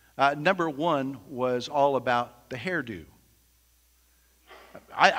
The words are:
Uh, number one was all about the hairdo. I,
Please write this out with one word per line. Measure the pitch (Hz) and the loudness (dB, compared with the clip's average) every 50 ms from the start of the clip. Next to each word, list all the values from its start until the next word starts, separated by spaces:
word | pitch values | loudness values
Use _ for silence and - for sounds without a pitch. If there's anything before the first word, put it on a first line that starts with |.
| _ _ _ | _ _ _
Uh, | - 135 143 147 147 | 0 2 2 2 2
number | 151 180 196 180 165 160 | 0 0 2 0 0 -4
one | 139 135 160 175 156 139 135 135 139 117 - - | -2 -2 0 0 0 0 0 -4 -6 -10 -14 -12
was | 143 120 127 127 123 123 120 - | -6 -4 -2 0 -2 -2 -4 -2
all | - 143 139 143 139 | 0 2 4 4 2
about | 127 120 127 120 120 120 - - - - - | 2 0 0 0 0 -2 -4 -10 -20 -16 -14
the | 127 | -12
hairdo. | 123 - 190 180 160 127 117 104 85 76 - - _ _ _ _ _ _ _ _ _ _ _ _ _ _ _ _ _ _ _ _ _ _ _ _ _ _ - - - - - - - - - - | -8 -6 -6 -4 -6 -6 -8 -10 -14 -14 -18 -20 _ _ _ _ _ _ _ _ _ _ _ _ _ _ _ _ _ _ _ _ _ _ _ _ _ _ -20 -20 -20 -20 -20 -20 -20 -20 -8 0
I, | - 156 190 - | 4 4 6 6